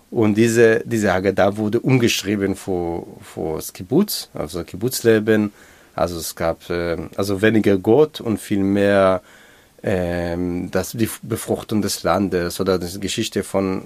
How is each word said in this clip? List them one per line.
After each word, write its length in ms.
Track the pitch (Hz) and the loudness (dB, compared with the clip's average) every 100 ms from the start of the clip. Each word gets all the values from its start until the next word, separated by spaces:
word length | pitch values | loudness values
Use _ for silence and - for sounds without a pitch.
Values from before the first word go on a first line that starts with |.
| _ | _
Und 240 | - 107 104 | 0 2 4
diese, 480 | 117 113 113 113 - | 4 6 6 4 0
diese 260 | 113 101 | -2 0
Haggadah 460 | 92 95 - 98 104 | 2 0 2 2 0
wurde 220 | 104 117 | 0 0
umgeschrieben 760 | - 131 113 - 95 104 98 95 | 2 4 4 0 -2 -2 -2 -4
für, 480 | - 90 85 85 - - | -4 -4 -4 -6 -10 -16
für 340 | - - 82 80 | -16 -8 -6 -6
das 180 | - | -10
Kibbutz, 560 | - 92 143 208 - - - | -12 0 0 0 -4 -10 -10
also 280 | 78 85 | -8 -8
Kibbutzleben. 880 | 82 90 120 - 117 110 110 110 104 - - - _ - | -10 -6 -6 0 4 4 4 2 2 -4 -20 -20 _ -4
Also 240 | 87 85 | -4 -4
es 160 | 80 - | -8 -4
gab, 340 | 82 82 - | -4 -4 -6
äh, 280 | 87 85 82 85 - | -4 -4 -4 -6 -6
also 260 | 98 95 | -4 2
weniger 360 | 107 110 101 98 | 4 4 4 2
Gott 440 | 107 120 156 - | 4 4 4 0
und 180 | 117 101 | -6 -6
viel 240 | - 101 | -2 -2
mehr, 580 | 98 101 101 101 95 92 - - - _ _ _ | 0 2 2 4 4 2 -4 -20 -20 _ _ _
ähm, 880 | 113 92 87 87 85 85 90 87 92 | -4 -2 -2 -4 -4 -4 -4 -4 -4
das, 220 | 95 92 | -4 -4
die 180 | 120 110 - | -4 -4 -4
Befruchtung 580 | 123 110 - 104 - 107 | -8 -6 -4 -4 -2 -2
des 220 | 98 - | -2 -2
Landes 560 | 87 90 98 90 87 - | 0 0 0 0 -2 -2
oder 180 | 95 92 | 0 0
die 220 | 87 95 | -2 -6
Geschichte 440 | 95 - 110 107 | -6 -4 -4 -4
von, 380 | - 98 95 95 | -2 -2 -2 -2